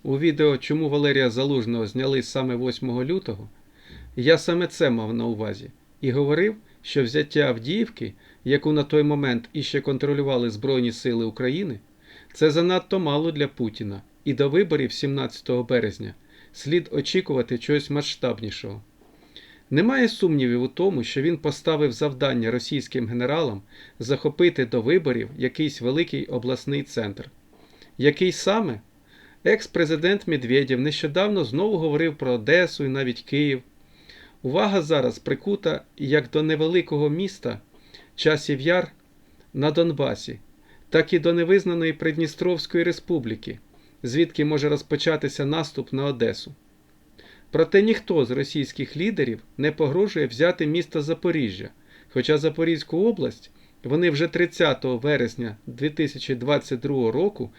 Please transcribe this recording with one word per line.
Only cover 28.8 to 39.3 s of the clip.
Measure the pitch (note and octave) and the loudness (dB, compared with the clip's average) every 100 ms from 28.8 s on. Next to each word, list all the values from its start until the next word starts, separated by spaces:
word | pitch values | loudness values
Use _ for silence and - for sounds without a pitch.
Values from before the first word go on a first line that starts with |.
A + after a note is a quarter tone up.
| - _ _ - - - | -12 _ _ -20 -20 -4
Екс-президент | F3 G#3+ - - D#3 D#3+ E3+ G3+ - | 0 0 0 0 2 2 2 0 0
Медведєв | D3+ A#2+ C3 C3 B2 | -2 4 2 4 0
нещодавно | C#3+ D3 D#3 D3+ G3+ G3+ B2+ | 0 -2 -2 0 2 0 0
знову | C3 G#3 G3 | 0 0 2
говорив | D#3+ D3 E3 D3 | 0 2 0 0
про | C3 | 0
Одесу | B2 G#2+ E3+ F3 - C#3+ | 0 4 4 4 -2 -4
і | |
навіть | C3+ C3 A#2+ | -2 -2 -4
Київ. | - C#3 D3 C3 - _ _ - - - - _ | -4 0 0 -2 -6 _ _ -20 -20 -20 -20 _
Увага | B2+ D#3+ G#3 G3 | -2 0 2 0
зараз | D3+ D3+ B2 A#2 | 2 2 2 -2
прикута | - C#3 - G3+ E3 D#3 - - | -4 -4 -2 -2 -2 -4 -8 -8
як | C#3+ D3+ B2 | 2 2 2
до | D#3 | 0
невеликого | D#3 D#3 D#3 F3+ D#3+ D3 D3 | 0 2 2 2 0 0 0
міста | D#3 F#3+ - - A2 - _ - - - - | 0 -4 -4 -8 -8 -14 _ -20 -20 -20 0
Часів | D3+ D3+ - C#3+ | 2 2 0 -2
Яр | C#3+ F3+ F3 - _ _ _ | 2 2 0 -8 _ _ _